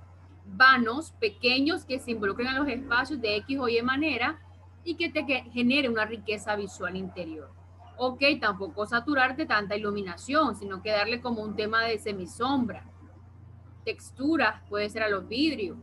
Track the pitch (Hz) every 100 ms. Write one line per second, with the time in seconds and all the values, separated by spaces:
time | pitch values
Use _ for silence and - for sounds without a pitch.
0 | - - - - 202 - 262 254 226 254
1 | 320 - 220 - 247 262 277 330 - 254
2 | 247 226 202 190 156 262 285 233 - 240
3 | 262 294 214 208 208 277 247 233 240 269
4 | 311 247 254 320 - - - - 339 302
5 | 339 302 262 254 247 247 240 277 269 226
6 | 214 226 208 214 208 208 196 - 180 185
7 | 185 185 165 156 139 - - - - -
8 | 254 247 277 302 214 190 190 175 208 233
9 | 233 277 254 262 285 220 202 208 214 208
10 | 190 175 - 294 294 196 202 185 196 208
11 | 208 240 247 226 214 202 214 226 226 214
12 | 220 202 175 - 247 277 226 175 - -
13 | - - - - - - - - - 220
14 | - - 277 320 220 208 - 208 208 214
15 | 220 196 180 226 311 262 185 -